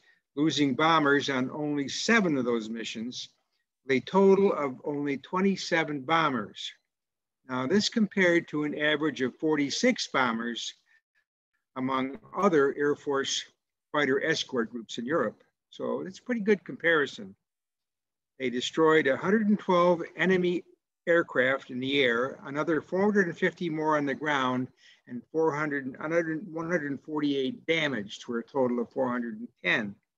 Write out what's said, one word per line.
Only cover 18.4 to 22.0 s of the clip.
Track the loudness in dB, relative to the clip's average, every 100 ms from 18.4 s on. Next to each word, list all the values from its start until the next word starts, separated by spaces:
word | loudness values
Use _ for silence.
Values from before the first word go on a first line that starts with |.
They | -4
destroyed | -4 -4 2 4 6 4
a | 2
hundred | 2 2 4
and | 2
twelve | 2 4 4 2 -2 0
enemy | 2 4 2 -2 -6 _ _ _ 2
aircraft | 2 2 2 2 0 -4
in | -6
the | 0 2